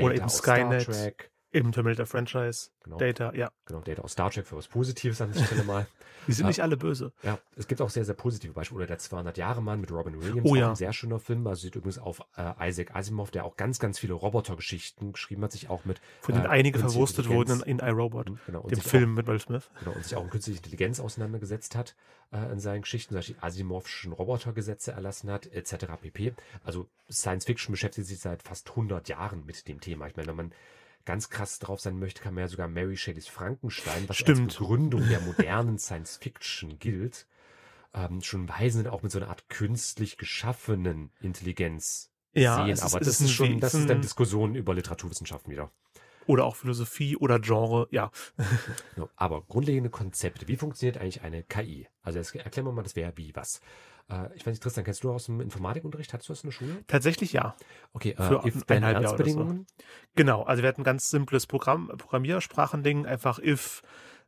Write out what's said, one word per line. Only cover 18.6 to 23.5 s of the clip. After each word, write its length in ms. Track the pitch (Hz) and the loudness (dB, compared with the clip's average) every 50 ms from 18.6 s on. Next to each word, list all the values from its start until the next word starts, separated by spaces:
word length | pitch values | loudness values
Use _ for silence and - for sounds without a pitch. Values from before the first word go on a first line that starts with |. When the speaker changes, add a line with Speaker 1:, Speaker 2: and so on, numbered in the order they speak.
Speaker 2:
und 100 | - - | -4 -2
Speaker 1:
dem 60 | 127 | -2
Speaker 2:
sich 120 | 107 - - | -2 4 6
Speaker 1:
Film 260 | - 127 123 113 110 | 8 8 8 8 4
Speaker 2:
auch 0 | |
Speaker 1:
mit 120 | 113 113 | 2 2
Will 140 | 113 110 107 | 2 0 0
Smith. 300 | - - 120 127 - - - - | 0 -2 -6 -6 -6 -10 -14 -10
Speaker 2:
Genau, 140 | - 87 | -8 -6
und 100 | - - | -6 -6
sich 120 | 87 - - | -6 -6 -4
auch 80 | 95 90 | -4 -4
in 60 | 87 | -4
künstliche 280 | 104 107 - 110 98 85 | -4 -6 -4 -6 -8 -8
Intelligenz 420 | - 78 - - 92 104 123 - | -10 -8 -2 0 0 0 0 -2
auseinandergesetzt 720 | - 110 - 113 110 110 113 110 104 95 107 107 - - - | -6 -6 -6 -6 -6 -4 -6 -6 -6 -6 -8 -8 -8 -6 -4
hat, 220 | 117 120 - - _ _ _ - _ _ _ | -6 -6 -6 -10 _ _ _ -20 _ _ _
äh, 200 | - 104 110 123 | -6 -6 -4 -4
in 80 | 104 101 | -4 -4
seinen 220 | 101 101 101 104 | -2 -4 -4 -4
Geschichten, 320 | 104 - - 113 - - 101 | -4 -4 -6 -6 -6 -4 -6
solche 280 | 90 85 - - - | -6 -6 -6 -8 -8
Asimovschen 720 | 85 87 | -8 -6